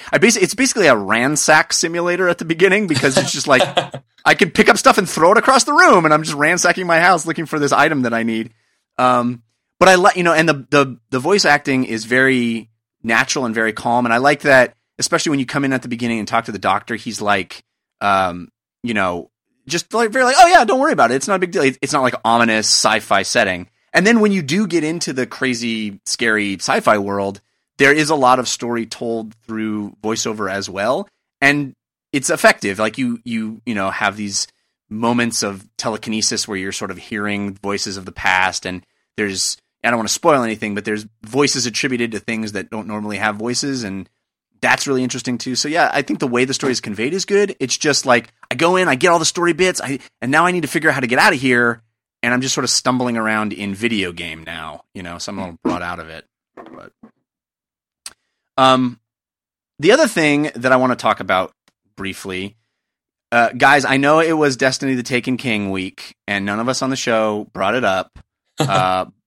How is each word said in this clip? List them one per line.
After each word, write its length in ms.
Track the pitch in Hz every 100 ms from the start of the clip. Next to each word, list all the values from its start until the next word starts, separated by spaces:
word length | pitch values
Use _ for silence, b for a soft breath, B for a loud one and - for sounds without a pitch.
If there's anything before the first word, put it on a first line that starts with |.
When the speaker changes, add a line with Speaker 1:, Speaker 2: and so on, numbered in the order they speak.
| B
Speaker 1:
I 60 | 147
basi-, 240 | 220 220
it's 120 | 180
basically 320 | - 262 233 165
a 100 | 113
ransack 760 | 98 113 131 151 - 156 165
simulator 560 | - 170 170 175 175 180
at 100 | 170
the 60 |
beginning 420 | 165 165 190 202 196
because 300 | 139 143 135
it's 140 | 139
just 140 | 143 147
like, 160 | 131
Speaker 2:
<laughs> 640 | - - 147 135 - _
Speaker 1:
I 100 | -
can 160 | 151 180
pick 180 | - -
up 80 | 208
stuff 220 | 269 247
and 100 | 180
throw 240 | - 165
it 60 | 220
across 260 | - 262
the 80 | 302
room, 320 | 294 359 208
and 80 | 160
I'm 120 | 151
just 120 | 160 147
ransacking 500 | 151 175 175 175 180
my 120 | 165
house 280 | 175 175 165
looking 200 | 160 160
for 140 | 156
this 100 | 143
item 320 | 113 151 147
that 100 | 123
I 120 | 117
need. 280 | 113 113 117 _ _ _ _ -
Um, 460 | 127 123 120 120 _ _ _ -
but 100 | 185
I 60 |
like, 220 | 185 196 185
you 80 |
know, 80 | 175
and 160 | 156 160
the, 180 | 147 123
the, 280 | 147 135 117 _
the 100 | 131
voice 240 | 143 202
acting 400 | 170 147 147 131
is 200 | 127 110 110
very 640 | 127 135 131 117 113 107 _ _ _
natural 400 | 113 117 131 151
and 100 | 123
very 180 | 110 113
calm. 320 | 107 123 120
And 80 | 120
I 40 | 117
like 240 | 139 151
that, 340 | 151 131 120 - _ -
especially 320 | - 165 170
when 80 | 139
you 80 | 127
come 180 | 147
in 80 | 139
at 100 | 131
the 60 | 123
beginning 300 | 120 120 113
and 80 | 101
talk 200 | 117 113
to 60 |
the 60 | 98
doctor, 380 | 98 98 - 110
he's 240 | 117 104
like, 420 | 104 101 90 - _ _ _ -
um, 480 | 101 98 92 87 85 _ _ _
you 120 | 120
know, 360 | 107 92 87 - _ _ _ -
just 260 | 165 -
like, 160 | 220 233
very 140 | 247
like, 120 | 247 269
"Oh 80 | 349
yeah, 180 | 359
don't 160 | 240 180
worry 120 | 294
about 180 | 196 117
it. 40 |
It's 140 | 131 208
not 80 | 190
a 20 |
big 120 | 180
deal." 100 | 175
It's, 160 | 135 127
it's 100 | 135
not 100 | 147
like 120 | 127 117
ominous 420 | 113 117 117 110 104
sci-fi 540 | - 113 110 - 101
setting. 460 | 95 123 104 87 90 _ _
And 140 | 160 190
then 140 | 233
when 120 | 208
you 100 | 196
do 240 | 139 180 208
get 180 | 170
into 280 | 151 170 -
the 140 | 131 123
crazy, 720 | - 131 117 120 110 107 98
scary 500 | - - 117 107 101
sci-fi 440 | 95 - 175 - 107
world, 420 | 101 101 98 101 _ _ _ -
there 140 | 139
is 180 | 151 147
a 40 |
lot 240 | 156 127 127
of 100 | 117
story 380 | - 120 117 113
told 480 | - 120 113 110 110 -
through 500 | 110 110 107 104 -
voiceover 480 | 110 110 120 107 98
as 200 | 98 98
well. 380 | 92 107 151 196 _ _ _
And 340 | 139 147 139 - _ _ _
it's 180 | 143 135
effective. 480 | 165 220 - 101 98
Like 180 | 107 110
you, 240 | 123 117
you, 360 | 123 113 110 110 120
you 80 |
know, 160 | 104 95
have 260 | 92 104 101
these 300 | 101 98 - _ _ _ -
moments 540 | 107 117 120 117 113
of 260 | 107 98 - -
telekinesis 720 | 120 110 - 110 104 113 -
where 100 | 98
you're 160 | 95
sort 180 | - 98
of 80 | 90
hearing 560 | - 107 104 101 101
voices 420 | 98 98 101 - 98
of 80 |
the 80 | 92
past, 520 | - 98 92 92 -
and 220 | 95 90 - _ _ -
there's, 400 | 104 95 - - _ _
I 80 | 113
don't 80 | 120
wanna 100 | 107
spoil 340 | - 170 139
anything, 320 | 113 107 107
but 100 | 101
there's 220 | 101 107 107 _
voices 440 | 107 123 143 135 120
attributed 460 | 104 147 123 117
to 80 | 107
things 320 | - 110 107
that 180 | 98 87
don't 160 | 110 98
normally 300 | 107 104 101
have 200 | 107 104
voices, 460 | 117 123 143 131
and 260 | 110 98 90 _ _ _ _ _
that's 240 | 123 131 -
really 160 | 131
interesting 340 | 127 123 131 120
too. 180 | -
So 140 | 123 151
yeah, 220 | 160 143
I 80 | 143
think 180 | 139 170
the 80 | 139
way 200 | 120 131
the 80 |
story 180 | 131 139
is 80 | 120
conveyed 320 | 117 101 123
is 140 | 190 -
good. 280 | 202 196 -
It's 160 | 127 -
just 300 | 156 139 135
like, 260 | 120 113 _ -
I 40 |
go 220 | 127 165 185
in, 120 | 180
I 60 |
get 140 | 131 180
all 100 | 170
the 60 | 160
story 260 | - 170
bits, 280 | 156 185 175
I, 160 | 127 135 B _
and 80 | -
now 160 | 151 175
I 60 |
need 100 | 180
to 60 | 147
figure 200 | 170 156
out 60 |
how 60 | 135
to 60 | 127
get 120 | 127
out 160 | 202
of 60 | 147
here, 420 | 131 120 120 117 _ _ _ _
and 100 | 120
I'm 80 | 123
just 140 | 131
sort 100 | 151
of 60 | 127
stumbling 480 | - 131 127 123 117
around 340 | 110 110 107
in 220 | 90 101
video 380 | 98 117 110 90
game 320 | 85 85 80
now, 400 | 80 82 80 73 _
you 80 | 101
know, 160 | 90 85
so 140 | -
I'm 60 | 98
a 40 |
little 160 | 92 85
brought 200 | - 87
out 180 | 87 87
of 80 | 80
it. 160 | 80 - _ _
But, 380 | - - - - _ - _ _ _ _ _ _ _ _ _ - - _ _ _ -
um, 440 | 131 131 127 120 _ _ _ _ _ _ _ -
the 140 | 165
other 160 | 262 285
thing 420 | - 151 143 151
that 180 | - 127
I 40 | 127
wanna 200 | 127 120
talk 240 | 113 104
about 320 | 95 95 90 _ _ _ _ -
briefly, 600 | 98 92 98 92 98 - _ _ _ _ _ _ _
uh, 180 | 117 117
guys, 340 | 127 139 143
I 120 | 123 135
know 240 | 143 156
it 120 | 165
was 240 | 156 147 123
Destiny 380 | 135 131 135
the 80 | 127
Taken 340 | 120 123 127 123
King 340 | 131 107 101
week, 440 | 95 92 - - - -
and 180 | 101
none 160 | 101 104
of 80 | 120
us 140 | 123
on 80 | 131
the 60 | 131
show 520 | - 113 110 104 104
brought 220 | - 98
it 100 | 120
up. 340 | 110 95 92 -
Speaker 2:
<laughs> 40 | - _ _ -
Speaker 1:
Uh, 460 | 143 95 92 92 92 -